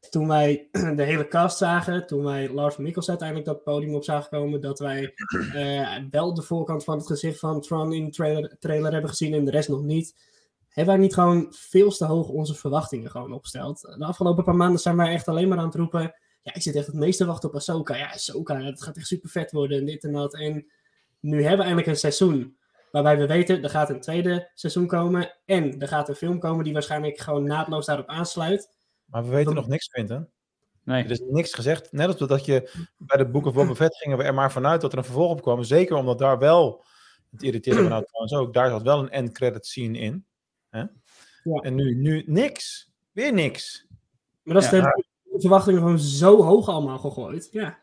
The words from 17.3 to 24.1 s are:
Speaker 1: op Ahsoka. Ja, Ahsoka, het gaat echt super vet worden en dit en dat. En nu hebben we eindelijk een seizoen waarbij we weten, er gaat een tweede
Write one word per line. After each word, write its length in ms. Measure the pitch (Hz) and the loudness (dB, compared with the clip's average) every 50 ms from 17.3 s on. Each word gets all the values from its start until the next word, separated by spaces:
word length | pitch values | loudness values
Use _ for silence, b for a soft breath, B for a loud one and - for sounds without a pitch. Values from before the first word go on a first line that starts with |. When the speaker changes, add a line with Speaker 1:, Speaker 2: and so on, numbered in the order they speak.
| 165 - - 156 | -2 -4 -6 -6
Speaker 1:
op 60 | - | -6
Ahsoka. 400 | 143 - - 170 165 151 - 135 | -6 -6 -4 -4 -4 -4 -4 -6
Ja, 160 | 123 143 143 - | -6 -6 -10 -10
Ahsoka, 480 | - - - - 156 165 160 151 131 | -10 -10 -8 -8 -8 -6 -4 -6 -6
het 220 | 131 139 139 135 - | -6 -8 -10 -12 -14
gaat 140 | - 151 - | -14 -14 -14
echt 100 | 151 - | -8 -6
super 220 | - 175 _ 165 | -8 -6 _ -8
vet 220 | - 180 156 - | -8 -6 -8 -4
worden 260 | - 151 143 139 143 139 | -4 -4 -2 0 -2 -2
en 80 | 135 | -2
dit 180 | 143 156 147 - | -4 -6 -8 -8
en 80 | 156 | -6
dat. 240 | 147 147 143 143 - | -4 -4 -4 -6 -6
En 300 | - 151 151 151 151 143 _ _ _ _ _ _ _ _ _ _ _ | -6 -6 -6 -6 -6 -10 _ _ _ _ _ _ _ _ _ _ _
nu 180 | - 147 147 151 | -6 -2 0 2
hebben 180 | 143 151 185 196 | 2 2 2 0
we 60 | 190 | 0
eindelijk 240 | 180 175 170 165 165 | 0 0 0 0 0
een 80 | 156 | -2
seizoen 640 | 143 - 156 143 - 196 180 156 135 120 127 _ _ _ _ _ _ _ _ | -2 -2 -2 0 2 2 2 2 0 -2 -6 _ _ _ _ _ _ _ _
waarbij 260 | _ 147 143 151 151 147 | _ 0 4 4 4 4
we 100 | 147 139 | 4 2
weten, 360 | 156 170 175 - 185 170 139 | 2 2 4 2 2 0 0
er 60 | 143 | -4
gaat 200 | - 156 151 143 | 0 0 0 0
een 120 | 143 127 | -2 -8
tweede 500 | - - | -8 -6